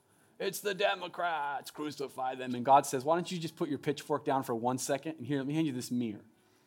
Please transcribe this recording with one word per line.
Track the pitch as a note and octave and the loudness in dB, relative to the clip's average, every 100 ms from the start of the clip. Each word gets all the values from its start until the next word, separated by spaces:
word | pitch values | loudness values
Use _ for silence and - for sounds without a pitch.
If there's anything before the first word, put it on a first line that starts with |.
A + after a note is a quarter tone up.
| _ _ _ - | _ _ _ -6
It's | F#3+ - | -6 -4
the | G3+ | -4
Democrats, | F#3+ G3 F#3+ F3+ - F3 D#3+ C#3+ C#3 B2 | 0 0 0 -4 -2 -2 0 -2 -4 -8
crucify | - D3+ C#3+ C3+ C3 C3 | -8 -8 -6 -6 -4 -4
them." | C3 B2+ | -4 -4
And | B2 | 0
God | A#2+ C#3 | 8 8
says, | C#3 C3+ | 8 0
"Why | C3+ | 2
don't | E3+ F3 | 2 0
you | F3+ | -4
just | D#3+ | -4
put | - E3 | -4 -4
your | C3 | -2
pitchfork | - C#3+ - C#3+ | -2 -2 0 -2
down | D3 C3+ | 2 0
for | C3 | 0
one | A#2 A#2+ B2+ | 0 0 0
second? | - C#3 D#3+ D#3 | 0 -2 -4 -8
And | A#2+ | -2
here, | C#3+ | -2
let | C3+ | 0
me | |
hand | D#3 D#3+ | 0 0
you | |
this | B2 A2+ | -2 -2
mirror. | B2 A#2 G#2 - _ _ _ | -2 -2 -4 -12 _ _ _